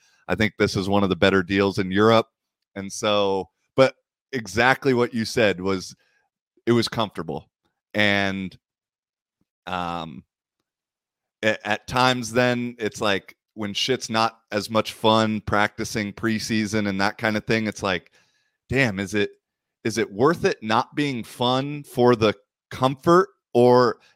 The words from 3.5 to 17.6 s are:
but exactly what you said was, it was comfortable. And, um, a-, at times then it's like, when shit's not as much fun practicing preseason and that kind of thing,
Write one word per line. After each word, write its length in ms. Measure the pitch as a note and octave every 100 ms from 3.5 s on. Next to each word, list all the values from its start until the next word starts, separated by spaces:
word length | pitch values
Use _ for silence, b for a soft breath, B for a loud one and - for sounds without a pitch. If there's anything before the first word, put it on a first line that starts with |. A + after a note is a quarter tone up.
| _ _ -
but 200 | C3 - _ _ _
exactly 600 | C3 G2 F#2+ B2 C3 C#3+ A#2+
what 180 | A#2+
you 100 | A#2 A2
said 360 | B2 G#2+ F2+
was, 340 | F#2+ F#2+ - - _ _ _ _ _ _ -
it 60 |
was 140 | A#2+ A2
comfortable. 640 | - G#2 - D#2+ C#2+ - _ _ _ _
And, 640 | G#2 G#2 G2+ G2 F#2+ F#2 - _ _ _ _ _ _ _ _ _ _ -
um, 580 | F2+ F2 E2+ E2 B1 - _ _ _ _ _ _ _ _ _ _ _
a-, 240 | A2 G#2 G2+
at 200 | G#2+ -
times 440 | B2+ B2+ B2 A2
then 420 | A#2 B2 A#2+ A#2+ A#2+
it's 220 | G#2 -
like, 360 | G#2+ F#2+ - _ _ -
when 180 | G#2
shit's 360 | G2+ - B2+ -
not 300 | A2 A2+ - _
as 180 | G#2+ F#2+
much 240 | A2 -
fun 480 | - A2+ A2 A2 G#2+
practicing 720 | - G#2 G#2 - A2+ A#2 G2+
preseason 760 | - A2+ A2 - A2 G#2+ A2 G#2
and 100 | F#2+
that 160 | G2+ -
kind 200 | A2+ G#2+
of 80 | -
thing, 220 | A2